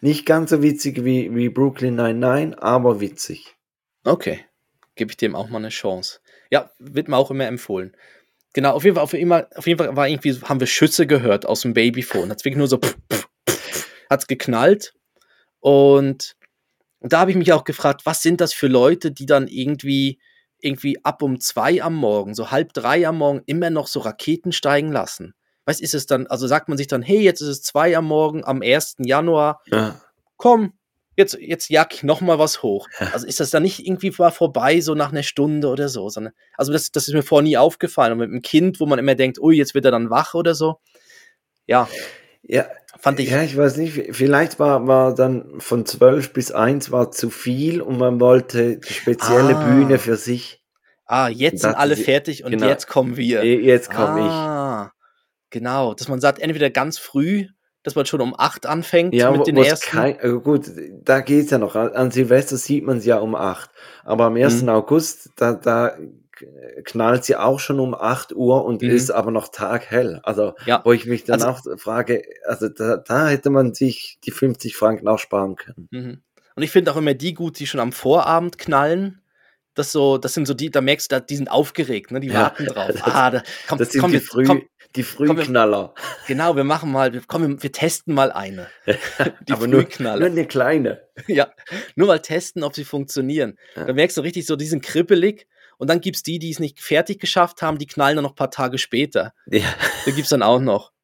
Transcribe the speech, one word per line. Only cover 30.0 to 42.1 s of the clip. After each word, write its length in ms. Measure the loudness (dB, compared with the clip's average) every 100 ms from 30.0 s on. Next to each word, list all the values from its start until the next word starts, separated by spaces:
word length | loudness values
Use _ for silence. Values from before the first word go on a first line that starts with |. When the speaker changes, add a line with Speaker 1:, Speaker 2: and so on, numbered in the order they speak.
| _ _ _ 0
Speaker 2:
Komm, 360 | 4 4 2 -6 _ _ _ 2
jetzt, 200 | 2 0
jetzt 300 | -8 -8 0
jag 220 | 2 2
ich 80 | -2
noch 200 | 0 0
mal 160 | 2 2
was 240 | 2 0
hoch.“ 260 | -2 -4 -6 -8
Speaker 1:
Ja. 100 | -6
Speaker 2:
Also 140 | -6 -6
ist 140 | -6
das 100 | 0
dann 120 | 0
nicht 240 | 0 -2 -6
irgendwie 260 | -4 -4 2
mal 120 | 2
vorbei, 500 | 4 0 2 2 2
so 140 | 0
nach 180 | -2 -2
einer 100 | -4
Stunde 460 | -4 -2 0 0 -2
oder 200 | -2 -4
so? 180 | -6 -8
Sondern, 240 | -10 -12 -16 _ -6
also 160 | -2
das, 180 | -2 -2
das 160 | -6 -2
ist 60 |
mir 80 | -2
vorher 200 | 2 4
nie 120 | 4 4
aufgefallen. 540 | 4 2 -4 0 2
Und 60 | 0
mit 120 | -4
dem 120 | -6
Kind, 380 | -4 0 0 0
wo 60 | 0
man 120 | 2
immer 160 | 2
denkt, 240 | 2 0 2
„Ui, 160 | 4 4
jetzt 180 | 2
wird 100 | 2
er 60 | 2
dann 200 | 2 2
wach“ 240 | 0 0
oder 200 | 0 0
so. 260 | 0 -2 -2 _ _ _ -20 _ _ _ _ 0
Ja. 220 | 2 2 -4 -14